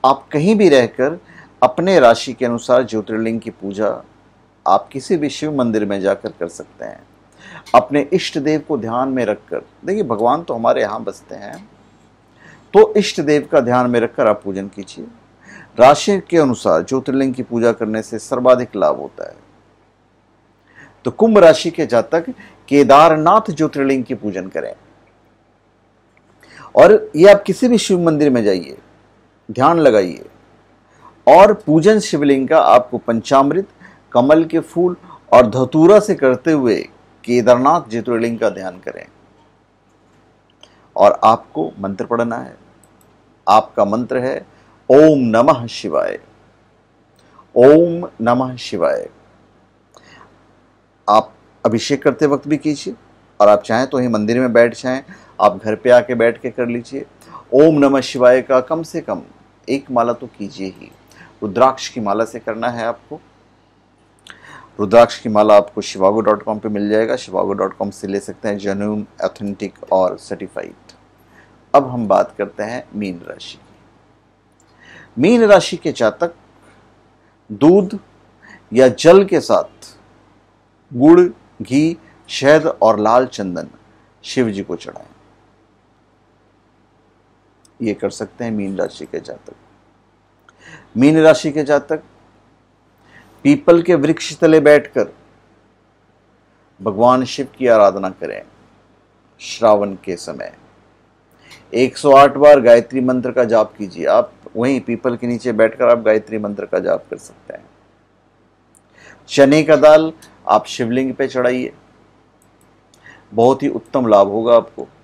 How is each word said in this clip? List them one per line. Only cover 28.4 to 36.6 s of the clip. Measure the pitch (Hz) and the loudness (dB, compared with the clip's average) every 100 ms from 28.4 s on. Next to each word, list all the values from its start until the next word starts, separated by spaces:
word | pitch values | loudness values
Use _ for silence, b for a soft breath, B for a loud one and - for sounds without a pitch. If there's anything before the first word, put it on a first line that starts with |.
जाइए, | 104 92 71 - _ _ _ _ _ _ - | 0 -2 -6 -20 _ _ _ _ _ _ -14
ध्यान | 110 139 170 | -2 0 2
लगाइए | 147 107 92 - - _ _ _ _ _ _ b b _ - | 2 2 -2 -8 -20 _ _ _ _ _ _ b b _ 4
और | 160 208 - | 6 6 4
पूजन | - 160 170 214 | 0 2 2 0
शिवलिंग | - 156 143 135 131 | -2 -2 0 0 2
का | 160 | 2
आपको | - 98 - 117 | 4 2 2 -10
पंचामृत, | - 113 - 135 139 160 202 b b b _ | -6 -6 0 0 0 -4 -8 b b b _
कमल | 120 131 156 | -2 2 2
के | 160 165 | 2 -6
फूल | - 170 180 175 B B _ | -6 -4 -4 -4 B B _
और | 120 120 | 4 4
धतूरा | 127 127 156 170 208 | 0 -2 2 6 6
से | 208 | 2
करते | 170 135 123 165 | -2 0 -2 -2
हुए | 151 | -2